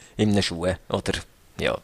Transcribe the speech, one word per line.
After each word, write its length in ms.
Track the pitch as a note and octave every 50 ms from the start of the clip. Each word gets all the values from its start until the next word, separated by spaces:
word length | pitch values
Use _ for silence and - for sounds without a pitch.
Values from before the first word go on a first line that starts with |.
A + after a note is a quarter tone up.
| - - -
in 140 | - G#2+ G#2+
einem 120 | G2+ G2+
Schuh, 260 | F2+ - F2 E2 E2+ F#2 F2 - - -
oder, 260 | - G2+ - - F#2 - - - - - - - - -
ja. 180 | - C2 A1+ -